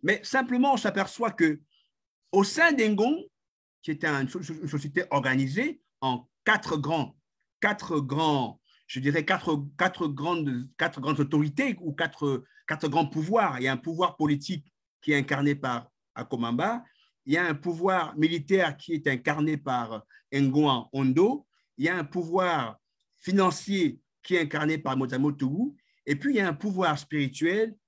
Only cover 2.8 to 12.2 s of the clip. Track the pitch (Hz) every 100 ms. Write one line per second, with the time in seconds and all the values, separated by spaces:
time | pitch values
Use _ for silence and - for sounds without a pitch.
2.8 | 220 202 226 320 403 _ _ _ _ _
3.8 | - 147 160 143 135 180 156 160 151 147
4.8 | 143 143 139 143 139 131 135 156 285 320
5.8 | _ _ 135 123 - _ - 214 180 160
6.8 | 143 160 127 - _ _ _ _ 202 208
7.8 | - 160 135 143 160 147 117 - _ _
8.8 | _ 131 131 151 147 185 - 151 143 -
9.8 | 185 180 160 135 156 175 147 123 131 _
10.8 | 147 147 135 147 143 151 151 143 269 202
11.8 | 165 139 165 -